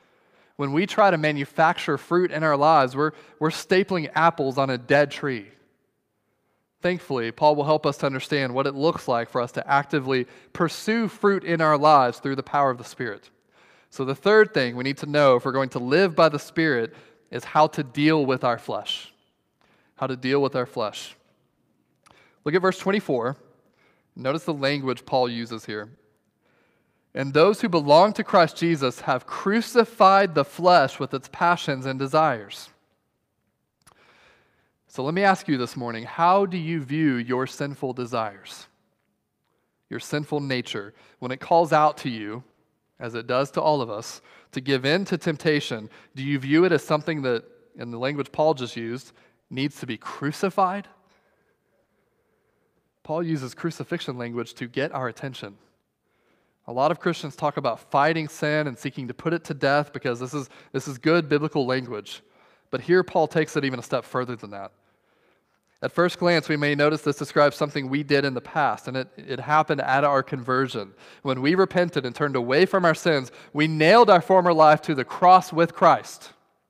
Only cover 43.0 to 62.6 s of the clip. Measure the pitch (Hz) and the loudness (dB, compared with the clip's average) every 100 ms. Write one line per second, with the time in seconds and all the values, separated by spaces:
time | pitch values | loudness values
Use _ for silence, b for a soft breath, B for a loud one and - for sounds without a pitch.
43 | 120 117 120 127 143 170 151 147 113 107 | -12 -10 -4 -2 -2 -2 -2 -2 -4 -10
44 | - - b b b 135 131 131 135 175 | -12 -18 b b b -8 -2 -2 0 -2
45 | 196 175 175 151 170 147 - 113 107 b | -2 -4 -4 -2 -2 -2 -4 -10 -12 b
46 | b 131 139 143 135 156 185 151 - 151 | b -10 -4 -4 0 2 4 2 0 -4
47 | 165 156 131 113 - _ _ - 120 117 | -2 -4 -2 -4 -6 _ _ -16 -14 -8
48 | 131 147 131 - 156 143 120 117 117 123 | -6 -6 -6 0 0 0 -6 -8 -10 -10
49 | - b b b _ 127 143 - 127 107 | -14 b b b _ -6 -6 -8 -12 -10
50 | - - 139 - 190 202 185 202 - _ | -12 -8 -8 -4 -4 0 -2 -2 -12 _
51 | _ _ _ _ _ _ _ _ _ _ | _ _ _ _ _ _ _ _ _ _
52 | _ _ _ _ _ _ _ _ _ _ | _ _ _ _ _ _ _ _ _ _
53 | - 160 165 151 127 - 170 - 143 170 | -8 -6 -4 -4 -6 -8 -10 -8 -10 -10
54 | - 123 120 117 113 - 120 135 147 139 | -8 -10 -10 -8 -10 -12 -10 -6 -6 -6
55 | 123 - 139 120 104 101 _ _ _ _ | -8 -10 -14 -14 -16 -18 _ _ _ _
56 | _ _ _ _ _ _ - 120 151 170 | _ _ _ _ _ _ -8 -2 0 0
57 | 175 165 147 - 151 143 127 113 - 143 | -4 -4 -8 -6 -6 -2 -4 -4 -2 2
58 | 156 165 151 - 151 151 147 117 143 143 | 2 0 -6 -6 -2 -2 -2 -6 -10 -8
59 | 123 - 165 165 - 139 139 147 147 - | -10 -8 -6 -6 -6 -2 0 0 0 -6
60 | 135 120 127 147 123 b b 135 147 127 | -6 -6 -8 -10 -10 b b -8 -8 -2
61 | 156 170 147 147 156 156 127 131 123 104 | 2 2 2 -2 0 -2 -2 -4 -6 -12
62 | 98 - b b b b | -12 -18 b b b b